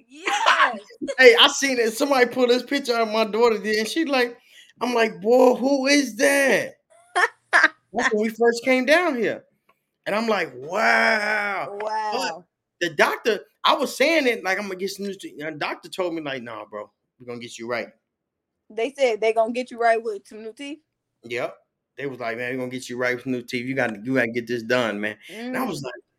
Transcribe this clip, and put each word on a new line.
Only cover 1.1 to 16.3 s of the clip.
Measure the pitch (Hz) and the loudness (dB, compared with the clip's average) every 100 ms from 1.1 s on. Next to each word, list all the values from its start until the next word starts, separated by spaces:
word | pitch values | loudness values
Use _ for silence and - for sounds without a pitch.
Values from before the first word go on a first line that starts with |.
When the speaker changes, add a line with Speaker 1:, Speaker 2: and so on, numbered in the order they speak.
| - | 6
Speaker 2:
Hey, | 254 226 | 8 8
I | 285 | 6
seen | - 277 247 | 4 0 0
it. | 226 | 0
Somebody | 214 285 269 240 | 0 2 2 2
pulled | 254 247 | 2 2
this | 247 | 2
picture | 247 285 277 233 | 0 -4 -2 -2
out. | 226 | 0
My | 214 | 0
daughter | 220 214 240 214 | 0 2 2 2
did. | 202 214 | 0 -2
And | 220 | -2
she | 330 | -2
like, | 285 269 240 - _ - - - | 0 0 0 -4 _ -20 -20 -6
I'm | 247 | -2
like, | 233 226 170 | 0 0 0
"Boy, | 202 247 262 | 2 6 6
who | 233 254 277 262 | 4 2 2 4
is | 285 254 208 | 2 2 0
that?" | 277 277 269 185 110 - _ | 2 4 4 2 0 -10 _
Speaker 1:
<laughs> | _ _ 359 381 - _ | _ _ -2 -2 -2 _
Speaker 2:
That's | 359 311 - _ 208 254 | 2 2 0 _ -2 0
when | 214 | 0
we | 220 | 0
first | 220 233 240 | 2 2 2
came | 262 254 | 2 2
down | 254 320 349 262 | 4 4 4 0
here. | 185 113 - _ _ _ _ _ - | -2 -4 -8 _ _ _ _ _ -4
And | |
I'm | 202 233 | -2 0
like, | 202 160 123 | 0 -2 -8
"Wow." | 143 196 226 226 226 220 208 214 208 190 151 202 | -6 0 2 4 4 2 0 -2 -2 -4 -6 -8
Speaker 1:
Wow. | 214 220 214 233 233 165 - _ _ - | -6 -4 -4 -4 -4 -8 -16 _ _ -6
Speaker 2:
But | 170 | -2
the | 147 | 2
doctor, | 240 427 247 196 - _ | 2 2 -2 -2 -4 _
I | 330 320 | 2 2
was | 269 - | 0 0
saying | 285 330 254 | 2 4 2
it | 208 | 0
like, | 180 190 | -2 -4
"I'm | |
gonna | 202 185 | -4 -6
get | 190 | -8
some | 190 202 | -6 -8
new | |
teeth." | 190 160 110 | -10 -12 -12
And | 156 | -12
the | 147 | -8
doctor | 175 - 175 | -8 -8 -10
told | - 180 | -6 -4
me, | 165 | -4
like, | 147 | -6